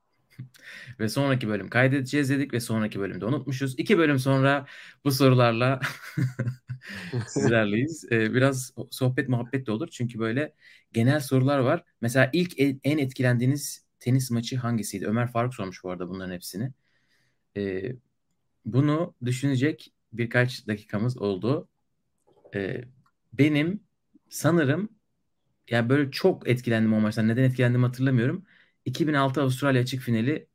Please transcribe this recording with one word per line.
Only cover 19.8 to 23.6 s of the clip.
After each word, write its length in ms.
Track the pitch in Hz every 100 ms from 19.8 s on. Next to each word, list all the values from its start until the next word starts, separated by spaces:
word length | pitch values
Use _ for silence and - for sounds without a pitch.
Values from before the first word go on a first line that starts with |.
| - _ _
birkaç 540 | 113 113 123 127 - -
dakikamız 500 | 107 - 104 123 127
oldu. 520 | 101 92 110 160 - _ _ _ _ _ _ _ - 101
Ee, 260 | 95 92 - _ _ _ _
benim 500 | 110 151 147